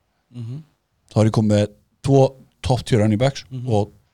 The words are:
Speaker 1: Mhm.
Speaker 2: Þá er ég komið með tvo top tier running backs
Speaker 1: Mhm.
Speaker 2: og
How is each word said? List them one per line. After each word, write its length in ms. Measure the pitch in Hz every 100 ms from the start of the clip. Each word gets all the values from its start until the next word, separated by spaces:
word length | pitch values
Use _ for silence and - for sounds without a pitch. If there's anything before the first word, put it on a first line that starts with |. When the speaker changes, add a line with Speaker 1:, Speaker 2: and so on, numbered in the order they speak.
| _ _ _ 120
Speaker 1:
Mhm. 280 | 113 135 - _ _ _ _
Speaker 2:
Þá 60 | -
er 40 | 110
ég 60 |
komið 180 | 113 110 104
með 100 | 104 - _ _
tvo 320 | - 135 135 - - _
top 220 | - 127 -
tier 140 | 123
running 180 | 107 104
backs 260 | 131 - -
Speaker 1:
Mhm. 160 | 131 123
Speaker 2:
og 220 | 107 104 - _